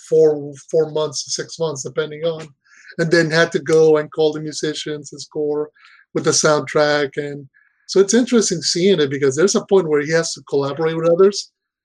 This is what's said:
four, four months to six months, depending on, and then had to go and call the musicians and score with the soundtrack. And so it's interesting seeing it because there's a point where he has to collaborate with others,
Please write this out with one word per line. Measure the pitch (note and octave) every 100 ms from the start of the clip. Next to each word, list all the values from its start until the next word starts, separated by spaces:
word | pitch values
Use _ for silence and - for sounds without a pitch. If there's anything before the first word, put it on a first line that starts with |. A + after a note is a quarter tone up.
| -
four, | D#3+ D#3 D3+ C#3+ C#3 -
four | D#3+ D#3
months | D3+ D3+ C3+
to | -
six | - - -
months, | D#3+ C3+
depending | C3+ D#3 D3+ D3+ E3
on, | D#3 D#3 _ _ _ - -
and | E3
then | E3+ D#3+
had | E3 E3
to | F3+
go | C#3+ D#3+ D#3+ D3+
and | D3
call | D#3+ D#3
the | D#3
musicians | D#3 C#3 D#3 D3+ D#3 D3+ C#3+
and | C#3+
score | - D#3 D3 D3 D3+ _ _ _ _
with | D#3+ D#3
the |
soundtrack. | - D#3+ D3+ C#3 D#3 D3 D3 C#3 D3+
And | D3 C#3+ C#3 _ _ _ -
so | F3+
it's | G3
interesting | A3+ A#3+ A#3 - E3+
seeing | - F3 G3 E3+
it | C#3
because | C#3 C#3 C#3
there's | G3+ G#3+
a | -
point | G3 D#3+
where | D3
he | D3
has | E3 E3
to | - -
collaborate | C#3+ C#3 C#3+ D#3+ E3
with | E3
others, | E3+ G3 G3+ - _ _ _